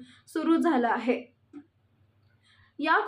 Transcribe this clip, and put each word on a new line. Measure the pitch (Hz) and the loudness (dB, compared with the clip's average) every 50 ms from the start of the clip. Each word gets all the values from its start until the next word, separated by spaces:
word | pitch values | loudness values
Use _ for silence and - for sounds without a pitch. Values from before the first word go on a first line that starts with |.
| - - - - _ - | -10 -16 -20 -20 _ -10
सुरू | - 330 311 311 330 | -8 -4 0 2 2
झालं | 311 254 339 311 254 240 226 | 2 2 2 2 2 0 0
आहे. | 208 240 220 240 254 - - - _ _ _ _ - - - _ _ _ _ _ _ _ _ _ _ _ _ _ _ _ _ _ _ _ _ _ _ - | -2 -2 -2 -2 -2 -2 -4 -14 _ _ _ _ -20 -20 -20 _ _ _ _ _ _ _ _ _ _ _ _ _ _ _ _ _ _ _ _ _ _ -6
या | 277 311 320 392 427 | 0 2 2 2 2